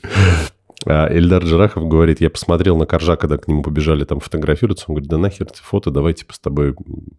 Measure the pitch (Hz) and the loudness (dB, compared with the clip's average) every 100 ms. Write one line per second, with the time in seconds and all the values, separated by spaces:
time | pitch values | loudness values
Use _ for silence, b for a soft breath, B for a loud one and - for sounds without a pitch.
0 | - 101 92 82 76 _ _ - - 78 | -6 2 2 2 -2 _ _ -10 -2 0
1 | 78 82 87 92 85 82 104 82 80 80 | 2 2 4 4 2 2 2 0 0 4
2 | 80 78 80 - - 85 90 80 78 87 | 4 2 0 -2 -2 0 2 2 0 0
3 | 87 82 73 71 - 76 73 76 76 73 | 0 0 0 -4 -2 -2 -2 -2 0 0
4 | 69 76 - 80 73 73 110 - - 76 | -2 -6 -6 -6 -2 0 -2 -4 -6 -8
5 | 69 80 98 - - - - 101 - 69 | -2 -2 -2 -4 -12 -12 -6 -4 -2 0
6 | 80 78 - - 71 71 71 - - 67 | -2 -4 -10 -10 -6 -2 -2 -4 -12 -16
7 | - | -18